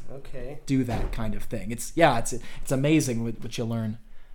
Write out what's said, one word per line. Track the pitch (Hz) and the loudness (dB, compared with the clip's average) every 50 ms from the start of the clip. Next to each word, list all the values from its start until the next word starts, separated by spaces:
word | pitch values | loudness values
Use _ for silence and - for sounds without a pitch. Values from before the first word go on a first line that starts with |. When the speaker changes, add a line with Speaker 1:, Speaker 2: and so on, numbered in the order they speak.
| - - 131 | -4 -4 -4
Speaker 1:
Okay. | 139 - - - 131 123 127 147 - - | -6 -6 -6 -6 -6 -4 -6 -8 -8 -2
Speaker 2:
do | - 139 131 127 | 0 2 2 2
that | 123 113 107 107 113 - | 2 0 0 0 0 0
kind | 113 113 107 101 | 0 0 0 0
of | 104 - | 0 0
thing. | - - 107 95 107 117 | 0 -2 -2 -2 -4 -4
It's, | 113 - - - | -6 -6 -4 4
yeah, | 160 170 147 120 117 | 6 6 6 6 4
it's, | 113 - - | 2 0 -2
it's | - - - - - - - 139 | -2 -4 -4 -4 -4 -2 0 0
amazing | 131 139 147 160 156 - 127 120 113 117 | 2 4 4 4 4 4 2 0 0 -2
what, | 117 107 - 110 | -2 -4 -4 -6
what | 117 - - | -6 -4 -4
you | 120 | -4
learn | 113 117 113 110 110 113 - - - - - - - | -2 -2 -2 -2 -4 -4 -6 -10 -12 -12 -12 -12 -12